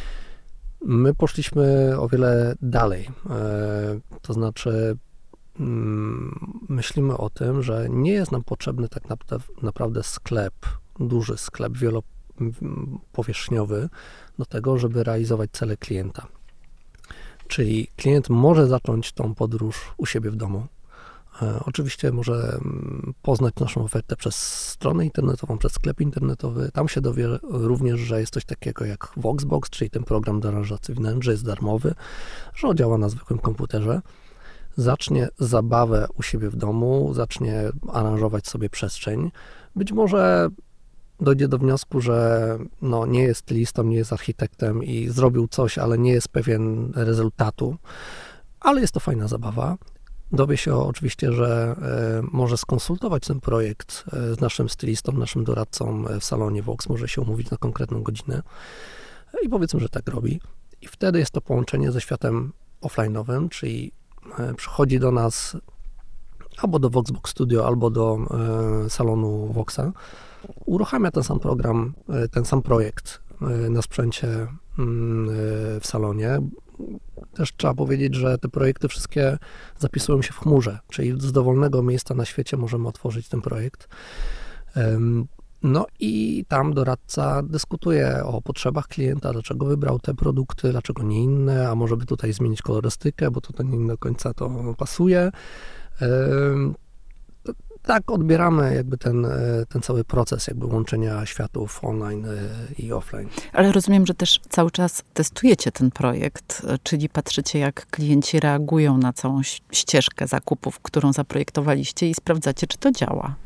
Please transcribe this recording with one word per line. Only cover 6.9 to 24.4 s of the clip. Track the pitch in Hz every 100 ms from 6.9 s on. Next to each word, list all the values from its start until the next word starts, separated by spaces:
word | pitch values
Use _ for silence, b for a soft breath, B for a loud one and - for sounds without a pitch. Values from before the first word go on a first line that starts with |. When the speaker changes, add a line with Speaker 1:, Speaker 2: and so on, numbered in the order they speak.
| 147 135 -
Speaker 1:
o | 107
tym, | - 123 135
że | 123 113 120
nie | 123 156
jest | 202 170
nam | 131
potrzebny | - - 147 123 117
tak | - -
napte-, | 113 - 120 - -
naprawdę | 113 - 113 117
sklep, | - - - 117 98 - - - - -
duży | 123 120 113 110
sklep | - - 113 120
wielo-, | 120 113 - - - -
m, | 117 117 143 143 135 131 -
powierzchniowy | - 113 - - 113 104 104 160 B B B B -
do |
tego, | 120 117 123 131
żeby | 120 117
realizować | 113 113 113 113 107
cele | - 110 104
klienta. | - 95 95 - - - - - - - - - - B B B -
Czyli | - 110 110 - -
klient | 135 143 -
może | 117 143 160 131
zacząć | 127 - 113 -
tą | - 113
podróż | 110 113 113 110 - - -
u | -
siebie | 113 107
w | 110
domu. | 104 98 131 - - B B B B -
E, | 107 110 -
oczywiście | 131 139 - 139
może, | 120 117 117 117 -
mm, | - - 139 135 131 -
poznać | - 127 123 -
naszą | 131 120
ofertę | 110 110 - -
przez | - -